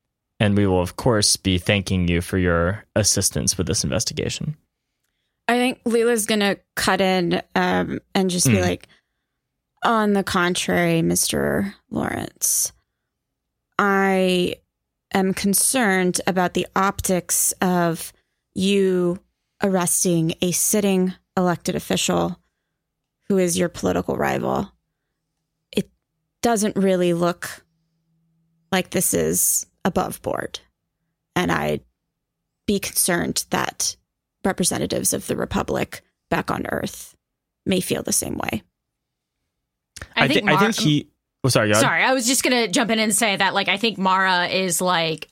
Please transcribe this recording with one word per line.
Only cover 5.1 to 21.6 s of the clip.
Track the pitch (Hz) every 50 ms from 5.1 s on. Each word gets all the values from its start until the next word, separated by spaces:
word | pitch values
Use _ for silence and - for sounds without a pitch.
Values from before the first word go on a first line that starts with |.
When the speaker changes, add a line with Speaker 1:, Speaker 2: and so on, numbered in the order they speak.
| _ _ _ _ _ _ _
Speaker 2:
I | - 233
think | 247 247 254 247 - -
Leela's | 240 220 233 226 240 240 226 208
gonna | - 220 208 202 202 185 - _ _ _
cut | - - - 190 185
in, | 196 185 185 185 175 170 180 - - _ -
um, | 190 180 180 185 180 170 - - - - _ -
and | 196 190 185
just | 175 180 147
be | 139 110
Speaker 1:
Mm. | 95
Speaker 2:
like, | 90 90 87 - - - _ _ _ _ _ _ _ _ _ _ _ _ _ _ _ _ _ _ -
"On | - 233 220 214 208 202
the | 196 190
contrary, | - - 190 175 175 180 - - - 180 175 175 170 165 165
Mister | 165 175 175 175 - - - - 143 143 143 - 196 196 - - _ _
Lawrence, | - - - - - - - - - - - - - - - - - _ _ _ _ _ _ _ _ _ _ _ _ _ _ _ _ _ _ _ _
I | - 202 202 196 196 196 190 190 190 185 185 185 180 180 175 - - _ _ _ _ _ _ _ _ _ - -
am | 196 190 190 185
concerned | - - 202 190 - - - - 262 240 202 190 185 185 180 175 - -
about | - 180 185 180 175 -
the | 185 - - -
optics | 196 190 196 196 - - - 190 175 170 - - - - - - -
of | 214 180 180 175 170 170 165 165 - - - _ _ _ _ _ _ _ -
you | - 190 196 202 196 196 190 185 180 180 175 175 185 - _ _ _ _ _ _ -
arresting | - 202 185 185 175 175 - - - 190 175 165 160 160 - -
a | - 180
sitting | 165 - - - - 214 202 196 190 185 185 185 185 - _ _ _
elected | 190 180 180 170 165